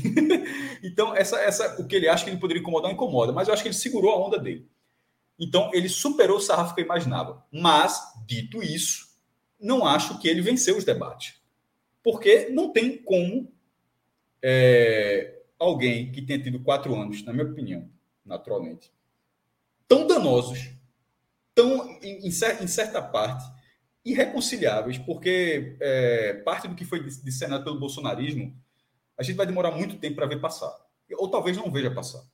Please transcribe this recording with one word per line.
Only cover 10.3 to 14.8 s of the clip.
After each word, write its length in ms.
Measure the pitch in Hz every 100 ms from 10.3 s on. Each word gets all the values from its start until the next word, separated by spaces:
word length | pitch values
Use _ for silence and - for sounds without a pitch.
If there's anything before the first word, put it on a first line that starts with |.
| 170
venceu 340 | 185 254 - 196
os 80 |
debates. 560 | - 120 - - - - _ _ _ _ _ _
Porque 460 | 233 220 196 220 -
não 220 | 262 381
tem 280 | 226 240 277
como, 540 | - 190 175 240 - _ _ _ _ _ _ _ _ _
é, 1000 | 131 131 127 123